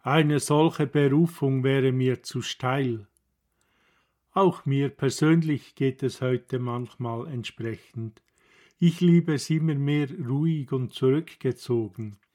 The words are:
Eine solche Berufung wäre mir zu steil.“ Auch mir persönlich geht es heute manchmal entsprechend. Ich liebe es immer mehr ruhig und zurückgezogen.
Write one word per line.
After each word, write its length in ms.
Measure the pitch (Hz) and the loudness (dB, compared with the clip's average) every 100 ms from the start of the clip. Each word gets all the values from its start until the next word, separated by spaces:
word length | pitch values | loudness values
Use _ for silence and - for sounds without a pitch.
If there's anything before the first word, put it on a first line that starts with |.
Eine 400 | 127 147 151 147 | 2 2 4 0
solche 480 | - 147 160 160 151 | 2 2 2 2 -2
Berufung 720 | 147 143 143 165 - 139 135 | 2 4 4 2 0 -2 0
wäre 300 | 131 135 131 | 0 2 2
mir 320 | 127 127 120 | 2 0 -2
zu 180 | - 131 | -6 -8
steil.“ 640 | - - 127 135 131 113 98 _ _ _ _ _ _ _ _ _ _ _ _ | -8 -6 -4 -2 -2 -4 -10 _ _ _ _ _ _ _ _ _ _ _ _
Auch 340 | - 190 175 - | 2 2 2 -2
mir 220 | 139 139 | 0 -2
persönlich 880 | - 135 - 156 165 156 143 - _ | -2 -4 2 4 4 2 -4 -6 _
geht 260 | 135 131 | -2 0
es 180 | 131 - | -6 -4
heute 380 | 127 127 - 131 | -2 -2 -4 -6
manchmal 720 | 123 120 123 _ 120 117 143 | -4 -6 -8 _ -8 -6 -8
entsprechend. 920 | 131 110 - 113 110 _ 117 113 - _ _ _ _ _ _ | -10 -10 -10 -10 -10 _ -12 -12 -14 _ _ _ _ _ _
Ich 200 | 175 165 | 0 4
liebe 340 | 180 170 170 | 4 4 4
es 160 | 147 - | -4 -2
immer 240 | 160 160 147 | -2 0 -2
mehr 320 | 139 147 143 - | 0 0 -2 -6
ruhig 540 | 120 135 160 156 131 | -6 -2 0 -2 -4
und 200 | 135 123 | -4 -6
zurückgezogen. 1300 | - 131 143 165 - 135 123 - 120 107 - 107 104 _ | 0 2 2 -2 -6 -6 -6 -4 -4 -4 -8 -14 -14 _